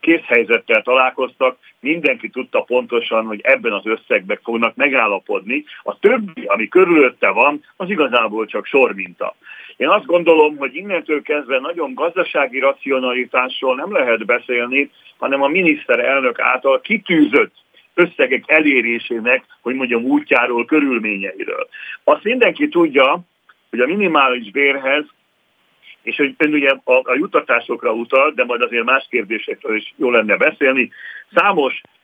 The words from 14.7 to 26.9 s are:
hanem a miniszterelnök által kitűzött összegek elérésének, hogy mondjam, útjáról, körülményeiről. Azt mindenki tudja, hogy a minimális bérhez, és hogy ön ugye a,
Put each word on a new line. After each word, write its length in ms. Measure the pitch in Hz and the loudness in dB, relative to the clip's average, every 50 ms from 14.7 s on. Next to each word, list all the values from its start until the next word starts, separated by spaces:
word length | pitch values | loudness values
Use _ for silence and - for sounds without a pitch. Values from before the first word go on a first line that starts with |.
| 131 143 139 - _ _ _ - _ _ | -2 -2 -2 -2 _ _ _ -20 _ _
hanem 240 | 127 131 139 139 | -4 -4 0 0
a 60 | 139 139 | 0 0
miniszterelnök 920 | 156 190 180 160 147 - - - 123 117 120 127 135 139 131 123 117 - | 0 2 2 0 0 0 0 -2 0 0 0 0 0 0 0 -2 -2 -2
által 400 | 117 120 127 127 - 135 135 131 | -2 -2 -2 0 0 0 0 0
kitűzött 760 | - - 214 - - - 175 156 147 113 123 131 107 - _ _ _ _ _ _ _ _ _ | 0 -2 -4 -4 -2 0 2 4 4 4 4 2 0 0 _ _ _ _ _ _ _ _ _
összegek 500 | 175 175 175 - - 139 127 127 120 - | 0 0 2 2 0 0 0 0 -2 0
elérésének, 960 | - 151 160 151 147 139 123 113 117 117 117 - - 120 110 110 120 131 131 - _ - _ | 2 2 2 4 4 2 2 2 0 -2 -4 -4 -6 -6 -4 0 0 0 -2 -2 _ -20 _
hogy 140 | - 120 131 | -8 -6 -4
mondjam, 300 | 131 131 120 120 117 120 | -4 -2 -2 -2 -2 0
útjáról, 600 | 131 143 147 147 - 143 123 120 123 120 117 117 | 0 0 0 0 0 0 0 0 0 -2 -2 -2
körülményeiről. 1040 | - 156 151 143 135 123 113 107 107 101 98 98 95 92 - - - - - - - - - - - - - _ | 0 0 0 2 0 0 -2 -2 -4 -4 -6 -6 -8 -10 -10 -10 -8 -8 -8 -8 -10 -12 -16 -18 -16 -18 -2 _
Azt 180 | - 151 147 | 2 2 2
mindenki 460 | - 214 254 254 233 185 - - 147 151 | 0 -2 0 2 2 2 2 0 -2 0
tudja, 520 | - 175 170 156 131 139 131 135 160 180 175 _ _ _ _ _ _ _ _ _ | 2 2 2 4 4 4 4 4 2 -2 -6 _ _ _ _ _ _ _ _ _
hogy 100 | - 117 | -4 -2
a 60 | 123 | -2
minimális 640 | 143 185 208 202 175 156 147 135 127 123 123 113 101 | 0 0 0 0 2 2 2 2 2 0 -2 -6 -6
bérhez, 540 | 95 143 139 139 135 139 131 135 143 147 147 - _ _ _ _ _ _ _ _ _ _ _ _ _ _ _ - - _ | -2 0 0 0 0 0 -2 -2 -2 -2 -2 -6 _ _ _ _ _ _ _ _ _ _ _ _ _ _ _ -20 -20 _
és 140 | _ 120 - | _ -8 -4
hogy 180 | - 147 135 131 | -2 -2 -2 0
ön 160 | - 156 151 | -2 0 0
ugye 180 | 151 147 139 139 135 131 - | 2 2 2 2 0 0 0
a, 80 | - | 2